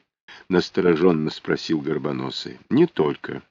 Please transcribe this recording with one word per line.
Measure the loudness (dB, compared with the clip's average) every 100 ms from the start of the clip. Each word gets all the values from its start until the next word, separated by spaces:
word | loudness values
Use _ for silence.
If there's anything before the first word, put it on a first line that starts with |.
| _ _ -20 -16 0
настороженно | 0 0 0 2 4 4 4 -2
спросил | -6 -4 -4 -2 -4
Горбоносый. | -2 -4 -4 -6 -6 -10 -12 -14 -2
"Не | 2 2
только. | 2 -2 -2 -10 -12 -14